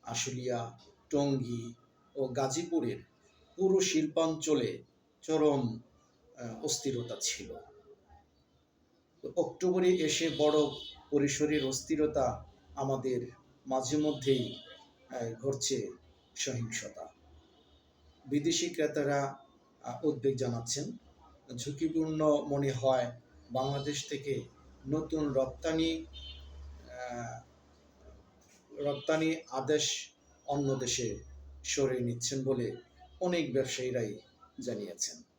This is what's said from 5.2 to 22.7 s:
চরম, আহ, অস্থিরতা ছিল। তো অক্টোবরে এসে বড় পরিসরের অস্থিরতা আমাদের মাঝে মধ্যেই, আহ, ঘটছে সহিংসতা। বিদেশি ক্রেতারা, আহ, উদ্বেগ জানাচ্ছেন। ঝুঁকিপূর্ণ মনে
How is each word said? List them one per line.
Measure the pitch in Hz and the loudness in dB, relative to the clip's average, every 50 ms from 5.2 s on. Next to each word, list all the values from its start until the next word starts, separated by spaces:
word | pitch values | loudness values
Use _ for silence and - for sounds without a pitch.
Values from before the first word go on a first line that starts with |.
চরম, | - - 160 156 151 151 143 135 123 117 110 117 - - _ _ _ _ _ _ _ - - | -2 0 4 6 6 6 6 6 2 0 -2 -4 -10 -18 _ _ _ _ _ _ _ -20 -16
আহ, | - 123 113 113 113 - | -12 -12 -10 -8 -6 -2
অস্থিরতা | 151 - - - 135 131 120 120 113 - - | -2 -2 0 0 0 0 0 -4 -4 -6 -4
ছিল। | - - - - 98 90 90 - - - - - - - - _ _ _ 855 - _ _ _ _ _ _ _ _ _ _ _ _ _ _ _ _ _ _ _ _ | -2 -4 -4 -4 -8 -12 -12 -14 -16 -20 -20 -20 -20 -20 -20 _ _ _ -20 -20 _ _ _ _ _ _ _ _ _ _ _ _ _ _ _ _ _ _ _ _
তো | - - - | -12 -4 0
অক্টোবরে | 175 165 - - - 185 180 180 185 180 180 | 0 0 0 0 0 2 2 4 6 6 6
এসে | 180 - 156 151 - - 165 160 139 | 6 6 4 2 2 2 0 0 2
বড় | 135 151 151 147 151 147 139 - - - - - - - - | 4 6 6 8 6 4 4 0 -8 -12 -14 -16 -18 -8 0
পরিসরের | 147 143 139 139 - - 151 151 151 147 131 | 2 2 2 2 2 2 2 2 2 2 2
অস্থিরতা | 131 131 - - - 165 147 151 151 151 147 131 120 117 - - - - - - - - | 0 -2 -4 -2 -2 2 2 2 2 2 2 2 2 0 -4 -12 -18 -20 -20 -20 -14 -6
আমাদের | 143 139 135 135 131 123 131 127 123 120 123 - - _ _ _ _ _ | -4 -2 0 0 0 0 -2 -2 -2 -4 -6 -12 -18 _ _ _ _ _
মাঝে | 131 131 131 123 120 151 | -2 -2 -2 0 0 0
মধ্যেই, | 151 151 151 143 135 127 139 131 123 113 101 - - - - - - - - _ _ - - | 2 2 2 0 0 2 2 2 2 2 -4 -6 -12 -16 -20 -20 -20 -20 -20 _ _ -18 -10
আহ, | 135 123 117 110 110 110 | -8 -6 -6 -6 -6 -4
ঘটছে | 123 139 135 123 - - 135 117 101 95 - - - - - _ _ _ _ | -2 -2 -2 0 -2 0 0 -2 -2 -6 -10 -14 -20 -20 -20 _ _ _ _
সহিংসতা। | - - 139 123 117 117 107 107 - 104 95 - - 80 - - _ - - - - _ _ - - _ _ - _ _ _ _ _ _ - _ _ _ | -6 -4 -4 -2 -4 -6 -4 -6 -8 -8 -8 -12 -12 -16 -16 -16 _ -20 -20 -20 -20 _ _ -20 -20 _ _ -20 _ _ _ _ _ _ -20 _ _ _
বিদেশি | 127 139 147 147 170 165 - 175 170 | -2 -2 0 2 2 2 2 0 -2
ক্রেতারা, | - - 151 151 - 156 139 139 143 139 139 139 - - - - _ _ _ _ _ _ - | 0 0 0 0 2 0 2 2 2 2 2 0 -4 -10 -18 -20 _ _ _ _ _ _ -12
আহ, | 123 123 - - | -10 -8 0 0
উদ্বেগ | 151 139 131 127 135 127 | 0 0 2 2 2 2
জানাচ্ছেন। | 120 127 120 117 117 - - - 139 - 226 - - - - - - - - - - _ - 123 | 2 0 0 0 -2 -4 -4 -4 -4 -4 -6 -8 -12 -16 -20 -20 -20 -20 -20 -20 -20 _ -14 -10
ঝুঁকিপূর্ণ | 123 - 143 139 - 165 156 160 160 160 156 156 156 156 151 147 147 - 147 | -8 -6 -8 -4 -2 -2 0 2 0 0 0 2 4 6 6 6 4 4 0
মনে | 143 139 139 135 | 0 2 2 2